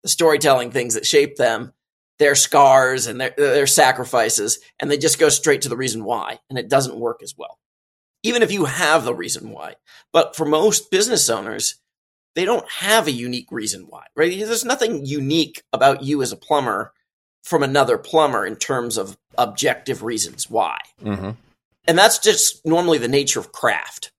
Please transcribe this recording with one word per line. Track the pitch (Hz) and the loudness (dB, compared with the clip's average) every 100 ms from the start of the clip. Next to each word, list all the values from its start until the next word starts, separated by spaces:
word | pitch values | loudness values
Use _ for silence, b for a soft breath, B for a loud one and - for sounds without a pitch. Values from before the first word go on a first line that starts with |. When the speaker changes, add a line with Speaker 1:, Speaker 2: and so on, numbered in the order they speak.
Speaker 1:
the | - | -4
storytelling | - 165 151 151 131 120 | 2 4 4 4 2 0
things | 131 120 | -4 -4
that | 110 - | -4 2
shaped | 151 143 139 | 2 2 0
them, | 123 113 113 _ _ _ _ _ | 0 0 -8 _ _ _ _ _
their | 147 | 2
scars | 135 - 147 139 135 127 131 117 | 4 4 6 8 6 4 0 -4
and | 117 | -4
their, | 131 - | -6 0
their | 143 147 139 | 2 4 2
sacrifices, | - 135 123 123 123 110 113 107 - b _ | 4 4 2 -2 0 0 -2 -4 -6 b _
and | 143 | -2
they | 147 | 0
just | 156 - | 0 2
go | 156 | 2
straight | - 156 139 | 4 2 0
to | 135 | 0
the | 120 | -4
reason | 131 110 | -4 -6
why, | 104 113 - 113 _ | -6 -6 -6 -12 _
and | 131 | -10
it | 113 | 0
doesn't | 135 131 - | 0 0 -6
work | 117 117 | -6 -6
as | - - | -14 -16
well, | - - _ _ _ _ _ _ | -18 -18 _ _ _ _ _ _
even | 226 240 | -4 0
if | 220 | 0
you | 196 | 2
have | 143 135 160 160 | -2 0 2 2
the | 117 | 0
reason | 120 113 - 110 | -6 -6 -8 -10
why. | 101 80 - b b b | -16 -18 -18 b b b
But | - - - | 0 0 -4
for | |
most | 151 156 208 - - | -2 2 2 0 -2
business | 185 214 202 - | -2 0 0 0
owners, | 110 101 104 - - _ _ _ _ _ | -2 -6 -6 -8 -8 _ _ _ _ _
they | 160 | -4
don't | 185 240 - | -2 -2 -4
have | - 185 220 160 | -8 0 2 2
a | |
unique | 123 123 123 - | -4 -6 -8 -8
reason | - 107 95 85 | -8 -8 -8 -14
why, | - - - | -20 -14 -2
right? | 170 185 | -2 -2
There's | 214 226 | -4 -4
nothing | 240 269 226 151 | -2 -2 -2 -4
unique | 139 147 135 160 156 - _ | -6 -6 -2 0 -2 -6 _
about | 123 135 131 | 2 2 2
you | 135 147 | -2 -2
as | 127 | -4
a | 107 | -8
plumber | _ 147 127 101 107 _ _ _ _ _ | _ -2 0 -6 -8 _ _ _ _ _
from | - 165 | -4 -2
another | 135 143 131 - | 2 2 2 0
plumber | - 160 151 117 95 | 0 2 2 0 -4
in | 110 | -6
terms | - 131 120 113 | -4 -4 -4 -6
of | 98 - _ - | -8 -12 _ -4
objective | 117 - 143 120 - 127 | -4 -2 -2 -2 -6 -8
reasons | 113 110 - - - | -6 -6 -6 -8 -6
why. | 113 87 - - _ | -2 -2 -6 -14 _
Speaker 2:
Mm-hmm. | 107 98 95 117 _ _ _ _ - | -8 -8 -8 -12 _ _ _ _ 0
Speaker 1:
And | 165 | 4
that's | 220 - | 4 4
just | 214 214 - - | 2 2 0 -2
normally | 160 165 175 156 | 0 0 2 0
the | - | 2
nature | 139 135 - | 0 0 -4
of | - | -8
craft. | - 120 95 - - - | -2 -2 -2 -6 -14 -18